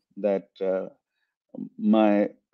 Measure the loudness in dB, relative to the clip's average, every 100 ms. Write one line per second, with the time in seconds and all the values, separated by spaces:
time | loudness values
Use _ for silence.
0 | _ -6 -2 -2 -4 -8 -4 -4 -6 -14
1 | _ _ _ _ _ -16 -14 -4 2 4
2 | 4 2 0 -4 _